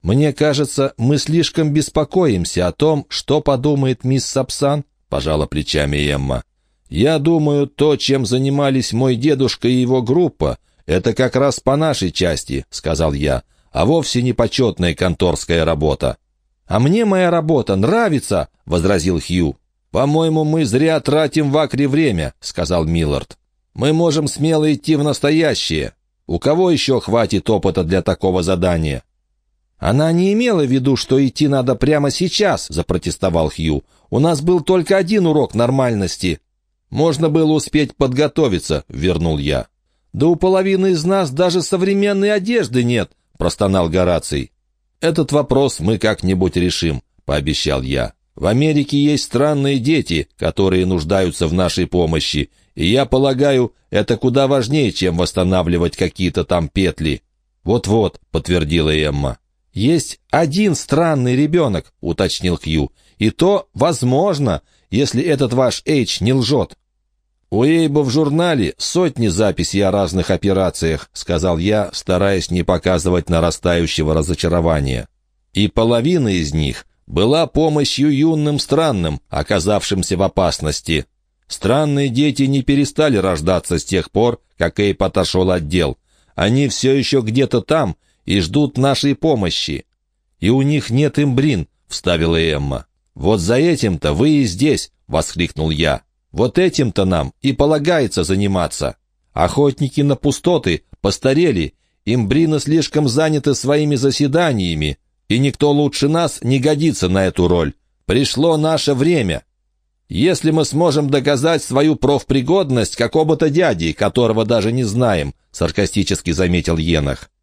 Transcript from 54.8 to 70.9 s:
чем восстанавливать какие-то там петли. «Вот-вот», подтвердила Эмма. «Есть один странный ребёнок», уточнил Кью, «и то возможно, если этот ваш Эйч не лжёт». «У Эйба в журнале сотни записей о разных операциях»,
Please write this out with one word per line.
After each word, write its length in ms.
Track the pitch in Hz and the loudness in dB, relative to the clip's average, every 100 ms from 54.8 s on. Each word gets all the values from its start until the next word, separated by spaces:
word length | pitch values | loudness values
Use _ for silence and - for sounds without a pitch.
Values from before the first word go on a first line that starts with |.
| 120 | 0
чем 260 | - 92 85 | 0 -2 0
восстанавливать 800 | 87 - 90 92 85 85 85 - | -2 0 0 2 2 0 -2 -2
какие-то 480 | 90 - 92 90 | -4 -2 -4 -2
там 240 | 82 90 78 | -2 -2 -2
петли. 540 | - 90 - 78 65 _ _ _ _ | 0 -2 -2 -6 -6 _ _ _ _
«Вот-вот», 560 | 85 107 - 110 95 - _ | -2 -2 0 0 0 -4 _
подтвердила 600 | 82 76 87 76 82 78 | -8 -2 -2 0 0 2
Эмма. 480 | 78 76 71 67 64 _ _ _ | 0 0 -2 -4 -6 _ _ _
«Есть 480 | - 117 165 - - _ | -4 0 0 -4 -16 _
один 440 | 139 165 165 208 | 0 0 0 0
странный 640 | 139 - 143 165 147 123 127 | 0 0 0 2 0 0 2
ребёнок», 560 | 147 175 143 87 - _ | 2 2 0 -2 -6 _
уточнил 560 | - 82 95 - 90 82 | -6 -2 -2 0 -2 -2
Кью, 340 | - 78 71 _ _ _ | -2 -2 -2 _ _ _
«и 120 | 107 | -2
то 380 | - 180 202 - | 2 2 2 -4
возможно, 880 | 98 151 143 123 131 202 147 131 95 _ _ _ | -2 0 0 0 2 0 0 -2 -2 _ _ _
если 320 | 107 139 117 | -2 0 0
этот 300 | 165 139 131 | -2 0 0
ваш 300 | 120 127 - | 2 0 -2
Эйч 360 | - 151 110 - | -2 0 0 -2
не 120 | 104 | 0
лжёт». 420 | 131 113 139 90 - _ _ _ _ _ _ _ | 0 0 0 -2 -8 _ _ _ _ _ _ _
«У 140 | 101 | 0
Эйба 360 | 135 165 160 147 | 2 2 2 0
в 100 | 139 | 0
журнале 640 | 131 147 156 175 147 82 - | 2 2 2 0 0 -2 -4
сотни 500 | - 175 175 127 110 | -4 0 0 0 -2
записей 560 | 85 107 82 82 98 | 2 0 0 -2 0
о 60 | 98 | 0
разных 400 | 101 92 92 85 | 0 0 -2 -2
операциях», 800 | 90 98 95 92 - 82 | 0 0 0 0 -2 -4